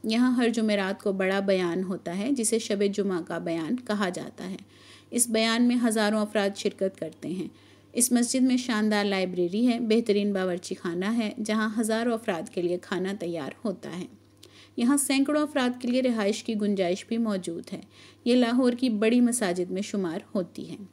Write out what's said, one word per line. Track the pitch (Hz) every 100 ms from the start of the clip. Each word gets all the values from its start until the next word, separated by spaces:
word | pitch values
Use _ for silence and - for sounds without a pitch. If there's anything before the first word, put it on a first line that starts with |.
| 220
यहाँ | 226 254 247
हर | 233
जुमेरात | 233 220 202 190 196
को | 208
बड़ा | 190 190 196
बयान | 196 190 180 170
होता | 185 185 -
है, | 180 214
जिसे | 277 220 226
शब | 220 202 202
जुमा | 202 196 180
का | 165 170
बयान | 170 165 156 247
कहा | - 208 196
जाता | 180 - - 180
है। | 196 - - - - -
इस | 240 240
बयान | 220 226 226
में | 240 240
हज़ारों | 240 220 208 214
अफराद | 214 214 196 202
शिरकत | 208 - 190 -
करते | 160 - 143
हैं। | 185 156 - - - _
इस | - 247
मस्जिद | 247 240 262
में | 254 247
शानदार | 247 214 214 208 202
लाइब्रेरी | 190 185 180 175 202 247
है, | 240
बेहतरीन | 233 220 233 202 202
बावर्ची | 196 185 175 - 185
खाना | 180 170 190
है, | 233 214 -
जहाँ | 208 220 214 214
हज़ारों | 220 220 233
अफराद | 226 220 170 -
के | -
लिए | 175 175
खाना | - 180 185 202
तैयार | 175 165 135 - 214
होता | 185 -
है। | 170 175 - - - - - - -
यहाँ | 240 285
सैकड़ों | - 269 277 294
अफराद | 302 294 247 247
के | 247
लिए | 247
रिहाइश | 254 226 202 214
की | - 220
गुंजाइश | 208 196 180 185 -
भी | 226
मौजूद | 226 196 180 170 -
है। | 180 - - - - 233
ये | 247
लाहौर | 233 247 254 247
की | 254
बड़ी | 208 220 247
मसाजिद | 240 240 190 180 180
में | 185
शुमार | 208 208 180 170 -
होती | 208 175 -
है। | 156 170 190